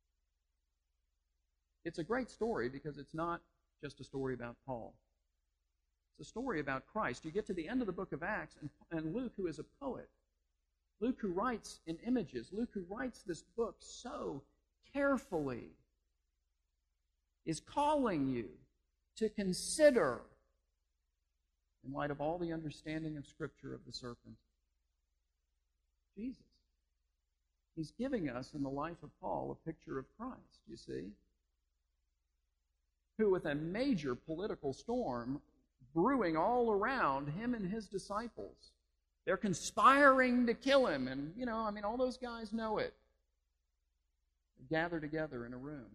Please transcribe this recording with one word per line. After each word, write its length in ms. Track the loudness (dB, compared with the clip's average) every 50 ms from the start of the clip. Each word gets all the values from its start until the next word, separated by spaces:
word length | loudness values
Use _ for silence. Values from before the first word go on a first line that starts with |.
| _ _ _ _ _ _ _ _ _ _ _ _ _ _ _ _ _ _ _ _ _ _ _ _ _ _ _ _ _ _ _ _ _ _ _ _ -12
It's 140 | -8 -6 -6
a 40 | -4
great 280 | -2 -2 -2 -2 -4
story 360 | -4 -2 -2 0 0 0 0
because 300 | -2 -4 -6 -10 -10 -10
it's 160 | -10 -12 -8 -6
not 280 | -4 -2 -2 -2 -4 -8 _ _ _ _ _ _ _
just 200 | -14 -12 -12 -14
a 40 | -14
story 300 | -8 -6 -4 -2 -2 -4
about 220 | -4 -6 -10 -12 -10 _
Paul. 300 | -8 -8 -8 -8 -12 -16 _ _ _ _ _ _ _ _ _ _ _ _ _ _ _ _ _ _ _ _ _ _ _ _
It's 100 | -18 -16
a 20 | -12
story 300 | -8 -6 -4 -4 -2 -2
about 280 | -2 -2 -4 -4 -6 -6
Christ. 340 | -4 -2 -2 -2 -4 -6 -8
You 60 | -6
get 140 | -6 -4 -4
to 60 | -4 -4
the 140 | -6 -4
end 140 | -2 -2 -2
of 60 | -2
the 60 | -2 -4
book 180 | -6 -6 -8
of 120 | -6 -6 -4
Acts, 320 | -4 -4 -4 -6 -8 -12 -14
and, 80 | -14 -14 -14 -16 -10 -6
and 220 | -6 -4 -2 -2 -4
Luke, 200 | -4 -4 -6 -6
who 100 | -4 -4
is 120 | -4 -4 -6
a 60 | -12 -14 _ -8
poet, 300 | -8 -6 -6 -8 -10 -16 _ _ _ _ _ _ _ _ _ _ _ _ _ _ _ _ _ -2
Luke, 180 | -2 -2 0 0
who 100 | -2 -2
writes 500 | 0 0 0 0 -2 -4 -6 -12 -16 -12 -8
in 100 | -8 -8 -4 0
images, 440 | 0 2 2 0 -2 -6 -8 -8 -6
Luke, 180 | -6 -4 -4 -4 -4
who 120 | -6 -6 -6
writes 340 | -6 -6 -6 -6 -8 -10 -8
this 200 | -8 -8 -8 -12 _ _
book 180 | -4 -4 -4 -4 -10
so 600 | -16 -18 -16 -14 -12 -10 -10 -8 -8 -8 -8 -10 -12 _ _ _ _ _ _ _ _ -6 -2
carefully, 800 | 2 2 4 2 2 0 -2 -2 -2 -2 -2 -4 -6 -10 -14 -18 _ _ _ _ _ _ _ _ _ _ _ _ _ _ _ _ _ _ _ _ _ _ _ _ _ _ _ _ _ _ _ _ _ -6
is 140 | -6 -6 -6
calling 680 | -6 -6 0 2 2 4 4 4 2 2 2 0 0
you 220 | 0 0 -2 -4 -6 -10 -18 -20 _ _ _ _ _ _ _ _ _ -4
to 120 | 0 0 0
consider, 920 | 0 0 -2 -2 -2 -2 -4 -2 6 8 8 10 10 8 6 4 2 -2 -6 -14 -20 _ _ _ _ _ _ _ _ _ _ _ _ _ _ _ _ _ _ _ _ _ _ _ _ _ _ _ _ _ -12
in 80 | -8 -6
light 180 | -4 -4 -4
of 100 | -4 -2
all 160 | -2 -2 -2
the 140 | -2 -2 -4
understanding 640 | -4 -4 -6 -8 -10 -10 -8 -6 -6 -4 -4 -6 -8
of 80 | -8 -12
Scripture 480 | -14 -12 -10 -10 -10 -10 _ -14 -12 -12
of 100 | -12 -12
the 60 | -12
serpent, 440 | -12 -10 -10 -10 -12 -12 -16 -20 -20 -20 _ _ _ _ _ _ _ _ _ _ _ _ _ _ _ _ _ _ _ _ _ _ _ _ _ _ _ _ _ _ _ _ _ _ -14
Jesus. 280 | -10 -10 -10 -10 -12 -16 _ _ _ _ _ _ _ _ _ _ _ _ _ _ _ _ _ _ _ _ _ _ _ _ _ -8
He's 180 | -8 -8 -8 -6
giving 320 | -6 -4 -2 -2 -2 -2 -2
us, 220 | -4 -6 -8 -8 -6
in 80 | -6
the 80 | -4 -4
life 320 | -4 -4 -4 -6 -8 -10
of 80 | -16 -20 -16 _
Paul, 280 | -6 -4 -4 -2 -4 -4
a 180 | -8 -8 -10
picture 300 | -10 -10 -10 -10 -8 -8
of 80 | -8 -8 -10 _
Christ, 420 | -12 -10 -10 -10 -12 -18 -20 _ -20 _ -18
you 80 | -18
see, 280 | -16 -12 -10 -10 -8 -10 -10 -14 -18 _ _ _ _ _ _ _ _ _ _ _ _ _ _ _ _ _ _ _ _ _ _ _ _ _ _ _ _ _ _ _ _ _ _ _ _ _ _ _
who 140 | 2 4 4
with 140 | 4 4 2
a 100 | 0 -2
major 580 | -2 -2 -2 -2 0 0 2 0 0 0 -2 -2
political 600 | -4 -6 -8 -6 -6 -4 -6 -6 -4 -4 -6 -6
storm 680 | -6 -4 -4 -2 -2 -2 -2 -2 -4 -4 -4 -6 -6 -8 _ _ _ _ _ _ _ -12 -2 2
brewing 420 | 4 6 6 6 4 4 2 2
all 340 | 2 4 4 4 4 4 4
around 560 | 4 4 2 2 2 4 4 2 2 0 -2 -4
him 240 | -4 -2 -2 -2 0
and 180 | 0 0 -2
his 160 | -2 -4 -4
disciples, 840 | -6 -8 -8 -6 -4 -4 -4 -4 -6 -8 -10 -12 -12 -14 _ -20 -20 _ _ _ _ _ _ _ _ _ _ -2
they're 120 | 0 0
conspiring 1080 | 2 2 0 0 -2 -4 -4 4 8 10 10 12 12 12 10 10 10 6 6 6 4 4
to 60 | 4 2
kill 320 | 2 4 6 6 8 6
him, 220 | 6 2 2 0
and, 240 | -2 -4 -4 -6 -6 -6
you 80 | -6 -4
know, 140 | -4 -2 -2
I 120 | -2 -2
mean, 120 | -4 -4 -4
all 140 | -2 0
those 200 | 0 0 0 0
guys 340 | -4 -8 -10 -8 -8 -8 -6
know 260 | -4 -4 -2 0 0
it. 160 | 0 -2 -2 -4 _ _ _ _ _ _ _ _ _ _ _ _ _ _ _ _ _ _ _ _ _ _ _ _ _ _ _ _ _ _ _ _ -14
They 160 | -6 -2 0
gather 240 | 0 0 0 -2 -4
together 460 | -4 -4 -4 -4 -4 -4 -6 -8 -8
in 80 | -8 -10
a 40 |
room. 280 | -12 -12 -12 -12 -14 -14 -16